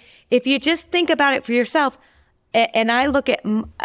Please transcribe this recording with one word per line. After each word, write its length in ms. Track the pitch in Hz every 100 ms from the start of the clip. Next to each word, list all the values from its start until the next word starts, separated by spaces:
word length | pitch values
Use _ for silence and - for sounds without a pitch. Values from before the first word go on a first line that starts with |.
| - - -
if 160 | 247 254
you 100 | 277
just 300 | 302 330 -
think 220 | 349 339
about 240 | 311 277
it 100 | 262
for 80 | -
yourself, 440 | 240 240 320 277 - _ _ _ _ _
a-, 220 | 226 226 220
and 140 | 226
I 160 | 240 285
look 220 | 269 262
at 120 | -
m-, 280 | - 214 220 -